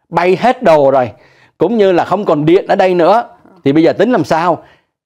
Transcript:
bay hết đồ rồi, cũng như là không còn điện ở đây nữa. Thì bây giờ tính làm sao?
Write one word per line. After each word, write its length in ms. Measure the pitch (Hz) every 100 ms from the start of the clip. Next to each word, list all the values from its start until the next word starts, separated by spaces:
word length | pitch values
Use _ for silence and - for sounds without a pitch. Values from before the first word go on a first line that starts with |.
| _
bay 280 | 170 180 185
hết 220 | 226 -
đồ 280 | 180 156 139
rồi, 200 | 135 120 - _ _ _ -
cũng 180 | 165 233
như 160 | 190
là 120 | 170
không 200 | 131 190
còn 200 | 180 151
điện 220 | 151 185 -
ở 100 | 196
đây 180 | 190
nữa. 280 | 180 170 226 240 - _ _
Thì 80 | 139
bây 100 | 151
giờ 100 | 160
tính 200 | 147 220
làm 120 | 240
sao? 380 | 131 160 175 156 - _ _ _